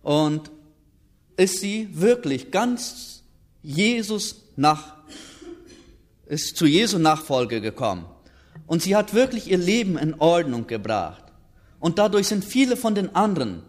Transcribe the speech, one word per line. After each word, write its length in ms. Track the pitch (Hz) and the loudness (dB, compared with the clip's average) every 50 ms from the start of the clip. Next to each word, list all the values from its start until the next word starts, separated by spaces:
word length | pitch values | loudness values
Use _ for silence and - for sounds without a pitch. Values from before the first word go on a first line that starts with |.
| _ | _
Und 480 | 147 147 151 156 151 147 156 151 - - - - - _ _ _ _ _ _ _ _ _ _ _ _ _ | 0 0 2 2 0 0 -4 -6 -10 -20 -20 -20 -20 _ _ _ _ _ _ _ _ _ _ _ _ _
ist 240 | - 185 190 190 - | 0 0 0 0 -4
sie 300 | 190 202 202 220 220 202 170 151 | -4 -4 -4 -4 -6 -8 -4 0
wirklich 500 | 175 220 240 240 240 151 135 127 131 - | 2 2 2 2 0 -4 -4 -4 -4 -4
ganz 760 | - 185 226 247 247 233 - - - - - - - - _ _ _ _ _ _ _ _ | -2 0 0 0 -2 -4 -6 -10 -12 -14 -18 -18 -20 -20 _ _ _ _ _ _ _ _
Jesus 840 | _ 156 139 156 202 220 240 233 220 196 220 208 - - - - _ _ - | _ -6 0 2 2 2 2 0 -2 -4 -4 -4 -4 -6 -10 -12 _ _ -4
nach, 400 | - 135 151 156 151 - - - - - - - - - - - - - - - - - - - - - - - - _ _ _ _ _ - | 2 4 4 4 2 -4 -18 -20 -20 -20 -20 -20 -20 -20 -20 -20 -20 -18 -18 -18 -18 -20 -20 -20 -20 -20 -20 -20 -20 _ _ _ _ _ -10
ist 280 | 147 156 - - - | -8 -6 -6 -8 -4
zu 100 | - 170 | 2 4
Jesu 320 | 151 147 175 226 233 208 180 | 4 6 6 4 2 2 2
Nachfolge 640 | 160 156 156 147 - - 143 127 123 107 117 113 | 4 4 2 2 0 -2 0 0 0 0 -2 -4
gekommen. 460 | 101 110 104 - 127 110 95 90 82 85 - _ _ - _ _ _ _ _ - - | -4 -4 -6 -2 -2 -2 -2 -4 -8 -14 -20 _ _ -20 _ _ _ _ _ -20 -6
Und 160 | - 156 170 | -2 -2 -2
sie 140 | - 185 196 | 0 2 2
hat 180 | 214 202 202 - | 2 2 2 2
wirklich 380 | 220 262 262 254 226 - - | 2 2 2 0 -6 -2 0
ihr 60 | 190 180 | 0 2
Leben 400 | 175 175 208 240 233 190 175 147 | 2 2 2 2 2 0 -2 0
in 160 | 151 156 156 | -2 -2 -2
Ordnung 520 | - 151 165 170 170 170 143 123 117 113 | 2 4 4 4 4 2 0 -4 -6 -6
gebracht. 600 | - 117 110 98 107 110 104 85 78 - - - - _ _ _ _ _ _ _ _ _ _ | -6 -6 -8 -4 -2 -2 -2 -2 -6 -10 -16 -20 -20 _ _ _ _ _ _ _ _ _ _
Und 180 | - 165 160 208 | -2 -2 2 2
dadurch 300 | 208 214 196 202 196 196 | 2 4 4 2 0 0
sind 160 | 214 202 185 | -2 -4 -4
viele 320 | - - 254 269 254 254 254 | -2 2 2 2 2 2 0
von 180 | 254 226 208 | 0 -2 0
den 180 | 202 190 - - 170 | 0 -2 -2 0 2
anderen 460 | 208 220 196 160 131 107 90 85 78 | 2 2 2 -2 -2 -4 -6 -10 -14